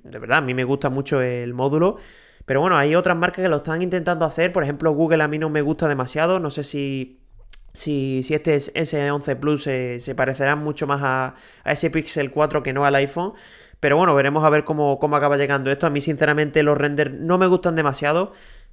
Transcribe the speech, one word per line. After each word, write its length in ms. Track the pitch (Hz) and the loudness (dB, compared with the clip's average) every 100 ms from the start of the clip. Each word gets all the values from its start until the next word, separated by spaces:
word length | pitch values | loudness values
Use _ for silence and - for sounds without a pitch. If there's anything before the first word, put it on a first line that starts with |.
de 140 | - - | -18 -14
verdad, 200 | 113 151 | 0 0
a 40 | |
mí 100 | 131 | 0
me 120 | 127 | -2
gusta 260 | 127 139 139 | 0 0 0
mucho 320 | 135 135 139 | -2 -2 0
el 320 | 127 123 120 | 0 -4 -6
módulo. 420 | 123 135 151 180 196 - - - _ | -2 0 2 2 0 -10 -20 -20 _
Pero 160 | - 135 | -2 0
bueno, 160 | 175 165 | 4 4
hay 180 | 143 | 4
otras 220 | 165 180 170 | 2 2 2
marcas 260 | 175 185 | 0 0
que 60 | 185 | 0
lo 80 | 147 | 0
están 240 | 160 160 | -2 -4
intentando 460 | 180 180 165 170 160 | -2 -2 -2 0 -2
hacer, 260 | - 175 | 0 0
por 120 | 180 | 0
ejemplo, 260 | 143 147 160 | -2 0 0
Google 320 | 147 160 160 | 2 2 2
a 60 | 151 | 0
mí 100 | 151 | -2
no 100 | 156 | -2
me 140 | 151 | 0
gusta 260 | 147 156 160 | -2 0 0
demasiado, 520 | 139 127 151 170 185 | -2 -4 -2 0 0
no 100 | 156 | -2
sé 120 | 151 | -6
si, 580 | 143 143 139 135 131 - _ - - - - | -6 -6 -4 -6 -8 -14 _ -20 -20 -20 -20
si, 480 | - - 143 135 131 | -10 -4 -2 -2 -2
si 120 | 131 | -2
este 200 | 151 160 | -2 2
es 160 | 147 139 | 0 0
S 360 | - 156 151 143 | -4 -4 -2 -2
once 240 | 143 143 | -2 -4
Plus 280 | 127 147 147 | -2 0 -2
se, 360 | 143 131 123 120 | -2 -4 -4 -8
se 160 | 131 | -8
parecerá 420 | 131 131 135 139 147 | -2 -2 0 0 0
mucho 300 | 151 143 143 | -2 -4 -2
más 140 | 143 | -2
a, 320 | 139 131 131 - - - | 0 -2 -4 -8 -20 -8
a 80 | - | -4
ese 160 | 151 165 | -2 0
Pixel 420 | 160 - 160 139 | -2 -4 -4 -4
cuatro 320 | 151 151 151 | 0 0 0
que 120 | 135 | -2
no 100 | 131 | 0
al 100 | 143 139 | 2 2
iPhone. 360 | 139 170 185 - - - - - | 0 -4 -8 -10 -20 -20 -20 -4
Pero 160 | 151 147 | 2 4
bueno, 160 | 180 | 6
veremos 300 | 143 139 151 | 4 4 2
a 80 | 156 | 4
ver 140 | 151 | 4
cómo, 340 | 147 151 147 135 | 2 0 0 0
cómo 160 | 147 | 0
acaba 220 | 147 143 143 | 2 2 2
llegando 340 | 139 139 131 | 2 0 0
esto. 160 | 139 165 | 0 0
A 40 | |
mí, 100 | 143 | 0
sinceramente, 640 | 143 143 151 147 151 156 | -2 0 2 2 2 2
los 120 | 147 147 | 4 2
renders 360 | 143 147 143 | 2 0 -2
no 260 | 135 165 185 | -2 0 2
me 80 | 185 | 4
gustan 300 | 180 180 160 | 2 2 0
demasiado. 560 | 147 131 147 160 202 - - - - | 0 0 0 0 -2 -8 -20 -20 -20